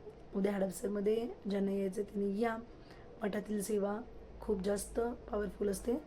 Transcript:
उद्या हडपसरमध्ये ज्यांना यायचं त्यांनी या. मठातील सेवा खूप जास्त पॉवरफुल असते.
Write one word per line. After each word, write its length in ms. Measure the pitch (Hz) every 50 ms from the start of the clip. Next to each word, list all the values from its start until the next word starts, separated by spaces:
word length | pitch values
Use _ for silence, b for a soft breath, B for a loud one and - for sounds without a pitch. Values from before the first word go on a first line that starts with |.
| - - - - - - -
उद्या 160 | 202 196 208
हडपसरमध्ये 760 | 202 196 190 190 180 - - 196 208 208 196 214 220 226 233 254 403 - - 202
ज्यांना 220 | 196 202 196 196
यायचं 300 | 196 196 196 190 185 220
त्यांनी 380 | 202 - - 202 202 202 196 208
या. 180 | 233 226 226 226 233 - B B B B B B B B B - -
मठातील 380 | 202 196 208 202 - 214 208
सेवा 400 | 190 - 214 202 196 202 208 220 247 - - - - - - -
खूप 220 | - - 208 190
जास्त 380 | 185 202 202 202 - - - 254
पॉवरफुल 720 | 233 240 247 - - - - 208 208 190 - - 208 202
असते. 220 | 190 190 - 240 240 311 -